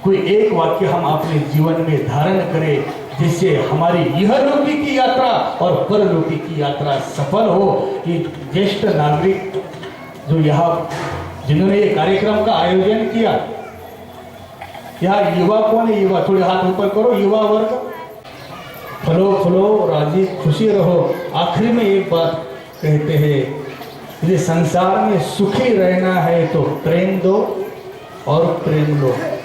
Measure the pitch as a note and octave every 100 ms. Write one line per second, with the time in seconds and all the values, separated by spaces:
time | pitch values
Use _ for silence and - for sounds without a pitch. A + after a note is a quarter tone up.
0 | F#3+ F#3+ E3+ G#3 G#3+ F3 E3 - F#3 E3+
1 | - D#3 E3 D3+ C#3 D3+ D#3+ E3 D#3 C#3+
2 | A#2 C3+ E3+ F#3+ E3+ D#3+ D#3+ C3+ - -
3 | - - E3 - F#3 D3 - D3+ E3+ F3
4 | D3 C#3+ G#3 C4+ C#4+ C#4+ D4 D4+ D4 C4+
5 | B3+ B3+ C4 A3+ - - - - - G#3
6 | F#3+ E3 D#3 D3+ - D#3 C#3+ C#3 C#3+ C3+
7 | - - C#3 G#3 G#3+ F3+ G3 - - -
8 | E3+ E3 - - - E3+ G3 - G#3 D#3
9 | D3 D3+ F3+ G3 - F#3+ - - - -
10 | - - - D#3+ D3+ C#3+ E3+ E3+ - -
11 | - - - - - D3+ F#3+ G3+ G3 -
12 | F#3+ G3 G#3 G#3 - - F3 F#3+ F#3+ A3+
13 | A3+ A3+ G#3+ - - - - - - -
14 | - - - - - - - - - -
15 | F3 G3+ G3+ F3 F3 A3 G#3+ A3+ A3+ G3+
16 | F#3+ F#3 - F#3+ F3+ F#3 F#3 F#3 G3 G3+
17 | A#3 G#3 G3 G#3+ G#3 G#3+ A3 B3 - -
18 | - - - - - - - - - -
19 | D3+ E3+ G3 F#3+ E3+ F#3 G3+ G#3+ E3+ D#3
20 | D3+ F3+ F#3+ - D#3+ D3 A3 G3+ F3 F3
21 | - - - D3 E3+ - A3+ A#3+ G#3 G3
22 | F3+ E3 E3 E3 - - - - D#3 D3+
23 | D3+ D#3 D3 C#3 B2+ - - - - -
24 | - - D#3+ F3+ - E3 D#3+ F3 F#3 G#3+
25 | G#3+ F#3+ C#3+ - G3 G#3 B3+ G#3 F#3 F#3
26 | F#3 F3+ E3 E3+ D#3 E3 C3+ D#3 E3 E3+
27 | F#3+ F#3+ F3 G3+ - - - - - -
28 | - - - D3+ E3+ E3+ - D3+ D3+ D3
29 | C3+ A#2+ - -